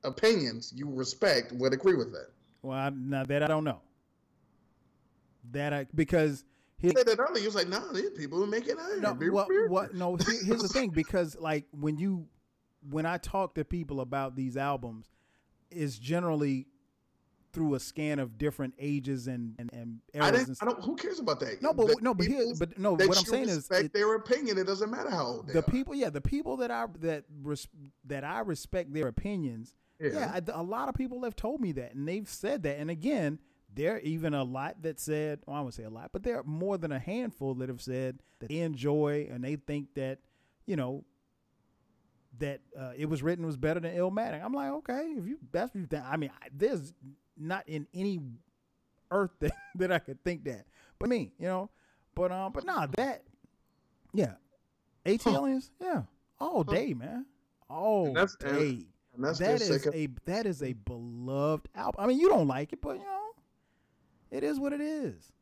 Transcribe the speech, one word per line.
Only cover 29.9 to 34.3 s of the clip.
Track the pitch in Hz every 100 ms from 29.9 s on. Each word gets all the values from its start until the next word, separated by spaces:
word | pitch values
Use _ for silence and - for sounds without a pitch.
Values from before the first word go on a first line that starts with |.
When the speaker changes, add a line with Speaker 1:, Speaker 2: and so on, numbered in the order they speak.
| _
Speaker 1:
Yeah. | 151
Speaker 2:
yeah, | 302 247 180 165 156
I, |
a |
lot | 170 226 269
of | 262
people | 262 247
have | 247 208
told | 220 294
me | 214
that, | 135 120 127
and | 147
they've | 190 208
said | - 202 277
that. | 156 143
And | 151
again, | 165 190 285 151 156 _ _ _
there | 101 156 220
are |
even | 151 160 160